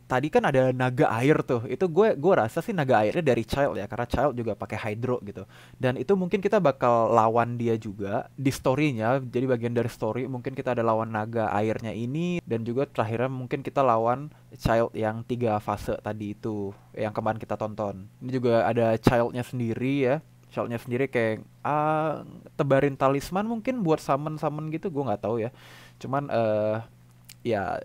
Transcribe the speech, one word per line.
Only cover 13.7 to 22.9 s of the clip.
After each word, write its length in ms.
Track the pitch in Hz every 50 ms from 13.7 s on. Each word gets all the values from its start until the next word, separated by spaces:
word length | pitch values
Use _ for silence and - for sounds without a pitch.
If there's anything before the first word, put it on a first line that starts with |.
| - 143
lawan 480 | 139 131 117 113 113 117 123 135 143 151 - - - - - -
Child 320 | - - 117 113 117 - -
yang 320 | - 110 107 110 113 117
tiga 320 | - 123 120 120 113 107 104
fase 400 | - - 104 101 - - 113 - -
tadi 320 | 107 107 107 107 101 104 -
itu, 320 | - 120 107 104 101 98 101 - - - -
yang 240 | - 110 107 104 -
kemarin 240 | 113 110 110 110
kita 160 | - - 110 -
tonton. 480 | 110 107 107 104 107 101 98 95 95 107 - -
Ini 80 | - 123
juga 400 | 127 131 120 123 117 117 - -
ada 240 | 139 120 117 113 113 113
Child-nya 400 | - - 127 120 120 120 - 123
sendiri 640 | 120 - - 127 120 113 113 110 120 131 139 143 135
ya. 100 | 120 135 156 - - - - - - -
Child-nya 240 | - 107 110 117 117
sendiri 320 | - - 120 120 135 131
kayak, 320 | - 123 113 113 110 107 - - - - -
ah, 560 | 120 143 151 151 156 156 156 156 160 143 127 - - - - - - -
tebarin 400 | - 156 139 139 135 135 143